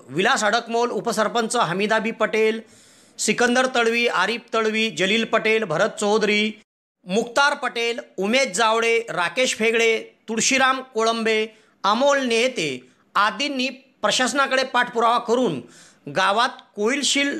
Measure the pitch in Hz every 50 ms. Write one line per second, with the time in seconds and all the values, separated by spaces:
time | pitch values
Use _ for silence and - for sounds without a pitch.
0 | - - 131 160 190 233 269 226 214 208 208 240 226 220 233 233 240 240 - 214
1 | 170 240 202 208 214 202 180 240 226 220 - 240 208 160 175 190 208 208 220 220
2 | 202 226 220 - 220 208 214 220 220 220 220 226 220 - - - - - - _
3 | _ _ _ - - - 208 - 240 247 247 254 254 254 247 240 233 226 226 240
4 | 240 233 - 170 185 196 233 233 - - - 220 220 220 214 220 220 220 165 147
5 | 180 190 214 226 226 220 233 220 - 220 220 226 220 175 151 160 202 220 - -
6 | 214 202 208 220 202 208 208 208 214 214 214 - _ _ _ _ _ _ _ _
7 | _ 180 180 220 233 240 - 285 277 294 294 - 254 240 - 240 233 233 233 240
8 | - - _ - 190 202 233 269 269 247 175 202 233 220 226 226 226 233 233 233
9 | 226 - 156 170 175 170 - 254 254 247 - - 214 226 226 226 226 226 226 220
10 | 226 - _ _ _ - 226 226 214 - 269 262 262 262 269 269 254 - - 220
11 | 226 226 226 226 220 220 220 220 214 220 - _ _ _ _ _ - 196 214 233
12 | 277 285 285 277 262 247 226 226 240 262 247 190 165 147 131 123 - _ _ _
13 | _ _ _ 190 202 214 196 196 277 294 277 254 254 262 254 - - _ _ _
14 | - 208 - - 254 247 - 285 269 254 262 269 262 262 - 247 240 233 - 233
15 | 233 226 240 233 233 - 233 254 254 196 156 123 113 - - - - - _ _
16 | _ 151 139 185 190 190 202 220 240 262 254 - - _ _ 208 208 226 269 285
17 | 262 - - 277 285 285 -